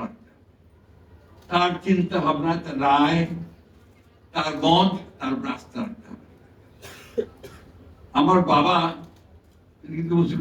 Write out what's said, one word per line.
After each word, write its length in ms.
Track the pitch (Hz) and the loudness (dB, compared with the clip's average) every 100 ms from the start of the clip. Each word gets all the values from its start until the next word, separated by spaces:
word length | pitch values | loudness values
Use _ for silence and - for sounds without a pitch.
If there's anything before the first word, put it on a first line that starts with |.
রাখতে 260 | - - - | -14 -14 -20
হবে, 140 | _ _ _ _ _ _ - - - - - - | _ _ _ _ _ _ -20 -20 -20 -20 -20 -4
তার 200 | 175 180 170 | 0 0 -2
চিন্তা 320 | 196 185 170 175 147 | 0 2 2 0 0
ভাবনা, 260 | 147 165 165 | 0 0 -2
তার 120 | - 135 139 | -4 -2 2
রায়, 340 | 143 147 170 165 - - - - - - _ _ _ _ | 4 4 2 0 -6 -12 -18 -20 -20 -20 _ _ _ _
তার 180 | - 156 147 | -6 -6 -2
মত, 260 | 147 175 190 - - - | 2 4 4 0 -10 -10
তার 120 | 135 127 | -6 -6
উপরে 140 | 131 - | -6 -10
আস্থা 200 | - 123 | -12 -10
রাখতে 220 | 104 - - | -10 -10 -18
হবে। 160 | - - - - - - - - - - - - - - - - - - - - - | -20 -20 -20 -20 -20 -20 -20 -20 -20 -8 -6 -6 -12 -20 -20 -20 -20 -20 -20 -6 0
আমার 180 | 160 185 160 | 4 4 4
বাবা, 240 | 151 147 175 165 - - - _ - _ _ _ _ | 2 2 2 0 -6 -16 -20 _ -20 _ _ _ _
তিনি 140 | 156 160 | -12 -8
কিন্তু 160 | 165 170 | -2 0
মুসলিম 200 | - 165 | 0 0